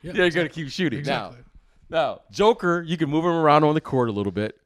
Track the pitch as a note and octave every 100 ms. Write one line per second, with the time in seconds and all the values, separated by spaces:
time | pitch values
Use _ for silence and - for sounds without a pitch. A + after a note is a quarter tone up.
0 | D#3+ F#3 F3+ D#3+ D#3 - D3 - F3 C#3
1 | D3 C3 F#2+ A#2+ - - _ _ - D#3+
2 | C#3 F#2+ _ G2 G#3 A#3 F3+ E3+ E3 E3+
3 | D3+ D3+ F3 E3 D#3 D3 D3+ D#3 - C3
4 | A#2+ G2+ G2+ F#2 G#2+ -